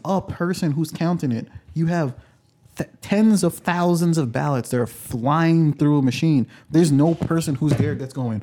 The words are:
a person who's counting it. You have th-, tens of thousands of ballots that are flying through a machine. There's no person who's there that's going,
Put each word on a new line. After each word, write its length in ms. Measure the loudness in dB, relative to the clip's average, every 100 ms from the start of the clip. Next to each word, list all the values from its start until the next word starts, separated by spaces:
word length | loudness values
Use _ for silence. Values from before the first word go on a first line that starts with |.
a 180 | -4 -4
person 500 | -4 -6 -4 -2 -2
who's 180 | -2 -4
counting 420 | -4 -4 -2 -2
it. 160 | -4 -6 -16 -10 -4
You 120 | -2
have 280 | -2 -4 -6 -18 _ _ _ _ -12
th-, 120 | -12 _
tens 420 | -2 2 4 4
of 120 | 2 -2
thousands 640 | -4 0 2 2 2 0
of 120 | 0
ballots 380 | -2 -2 -2 -2
that 100 | -2
are 60 | -2
flying 840 | -6 -10 -4 0 2 4 4 2
through 240 | 2 2 4
a 40 |
machine. 420 | 2 2 2 2 0 -8 -2
There's 220 | 2 4
no 240 | 4 2 0
person 400 | -2 -2 -2 -2
who's 180 | 0
there 220 | 0 0 -4
that's 180 | -8
going, 280 | -6 -6 -6